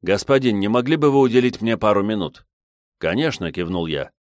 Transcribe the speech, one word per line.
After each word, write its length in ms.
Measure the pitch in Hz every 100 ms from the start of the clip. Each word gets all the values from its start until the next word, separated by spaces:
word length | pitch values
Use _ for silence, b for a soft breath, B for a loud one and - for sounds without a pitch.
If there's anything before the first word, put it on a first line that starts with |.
"Господин, 580 | 87 101 - 135 127 101
не 80 | 101
могли 300 | 110 123 160
бы 120 | 147
вы 100 | 139
уделить 420 | 131 120 123 -
мне 160 | 113 113
пару 260 | 107 101
минут?" 420 | 101 107 82 - _ _ _ _ _ _
"Конечно", 520 | 80 95 156 - 87
кивнул 360 | 87 85 90 82
я. 240 | 71 69 _